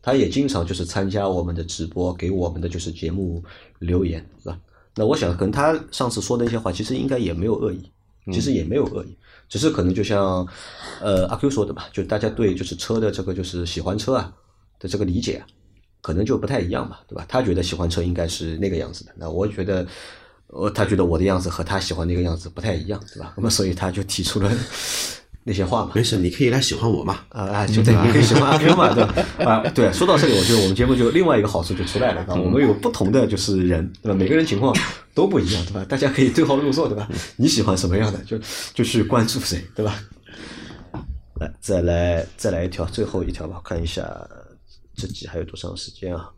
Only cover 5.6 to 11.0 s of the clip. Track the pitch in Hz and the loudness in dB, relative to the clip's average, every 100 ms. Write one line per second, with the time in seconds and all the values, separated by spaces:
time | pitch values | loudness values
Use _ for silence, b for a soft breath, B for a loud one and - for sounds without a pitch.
5.6 | 147 160 - - 127 113 92 123 120 113 | 2 0 -6 -4 -4 -2 -2 -2 0 -2
6.6 | 104 87 110 131 131 135 90 82 107 110 | -4 -6 -4 -4 -2 -2 -2 -2 -2 0
7.6 | 107 - - _ _ _ - 90 139 110 | -2 -4 -14 _ _ _ -6 -2 0 -2
8.6 | 80 131 - - - - b b b 104 | 0 -2 -2 -4 -10 -18 b b b 0
9.6 | 156 - 90 92 101 101 95 92 90 B | 0 2 0 0 0 2 2 0 -4 B
10.6 | B B B B | B B B B